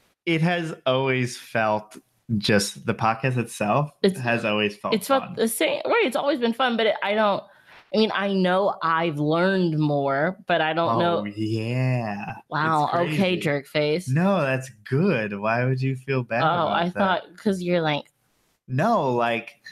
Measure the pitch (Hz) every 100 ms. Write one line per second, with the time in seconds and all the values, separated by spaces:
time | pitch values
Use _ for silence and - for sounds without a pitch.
0 | _ _ - 165 165 175 160 - - 131
1 | 135 131 123 - - 117 110 107 - -
2 | - _ - 110 104 104 - - 117 110
3 | 110 113 131 123 117 - 104 123 151 -
4 | 196 190 120 117 113 104 104 - 107 220
5 | - 269 - 180 226 - 320 - - 466
6 | 381 226 285 294 233 233 262 226 220 -
7 | 196 214 214 196 - - - - - 208
8 | 220 - 196 196 180 190 196 - 165 165
9 | 170 147 151 165 185 190 175 156 151 143
10 | 139 135 160 190 - 170 156 160 170 117
11 | 175 165 104 104 110 110 110 127 127 123
12 | 113 101 113 - - 156 156 156 147 170
13 | 175 156 185 180 156 143 - 156 151 160
14 | 185 139 185 190 139 131 131 - - 131
15 | 196 131 107 101 107 117 127 131 131 131
16 | 135 131 120 117 156 175 156 156 175 -
17 | 190 180 - - 214 190 175 175 156 147
18 | - _ _ _ _ _ - 127 214 220
19 | 139 123 117 117 - - -